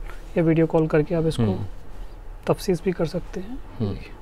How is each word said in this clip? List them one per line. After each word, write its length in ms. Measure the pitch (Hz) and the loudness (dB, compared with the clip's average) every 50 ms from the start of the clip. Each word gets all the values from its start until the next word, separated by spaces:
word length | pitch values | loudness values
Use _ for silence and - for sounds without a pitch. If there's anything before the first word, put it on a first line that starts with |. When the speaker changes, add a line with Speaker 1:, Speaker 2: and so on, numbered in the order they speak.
| - - - - - - - | -8 -10 -10 -10 -10 -4 0
Speaker 1:
या 60 | 185 165 | 4 6
video 220 | 165 160 160 165 | 6 6 6 6
call 220 | 160 - 160 160 | 6 6 4 4
करके 280 | 160 165 156 147 - 175 | 4 4 4 4 4 2
आप 100 | 165 160 | 2 2
इसको 180 | 160 147 - 113 | 2 2 2 2
Speaker 2:
हम्म। 160 | 104 95 110 101 92 - - - - - - - - - - - - - - - | 2 2 0 -2 -6 -6 -8 -10 -10 -8 -8 -8 -10 -10 -12 -12 -12 -12 -8 0
Speaker 1:
तफसीस 360 | - 156 - - - 180 160 - | 0 0 0 2 0 0 2 2
भी 80 | 196 | -2
कर 140 | 175 - 175 | 0 0 -2
सकते 340 | 151 - 170 - - - 196 | -2 -2 -4 -6 -6 -8 -8
हैं। 200 | 190 208 254 285 - - - - | -6 -6 -8 -8 -10 -10 -4 -2
Speaker 2:
हम्म। 100 | 110 101 | -2 -2
Speaker 1:
देखिए। 220 | 90 - - - - - | -2 -4 -8 -12 -14 -16